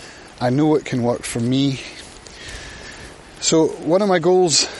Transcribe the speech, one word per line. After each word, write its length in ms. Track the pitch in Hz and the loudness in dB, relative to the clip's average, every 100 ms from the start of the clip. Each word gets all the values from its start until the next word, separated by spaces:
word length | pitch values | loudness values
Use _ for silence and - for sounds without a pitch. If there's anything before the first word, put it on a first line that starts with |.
| - - - - | -20 -20 -20 -4
I 100 | 123 | 0
know 260 | 131 156 151 | 2 4 2
it 80 | |
can 180 | - 127 | 0 0
work 200 | 120 120 | 0 -2
for 180 | - 123 | -4 -4
me. 400 | 117 131 139 131 - - - - - - - - - - - - - - - - | 0 2 0 -2 -8 -16 -20 -20 -20 -18 -16 -14 -16 -16 -18 -18 -18 -20 -20 -6
So, 260 | - 165 156 | 2 4 2
one 360 | - 147 185 | 0 0 2
of 60 | 202 | 4
my 100 | 180 | 2
goals 440 | 165 185 180 135 - | 4 4 4 2 0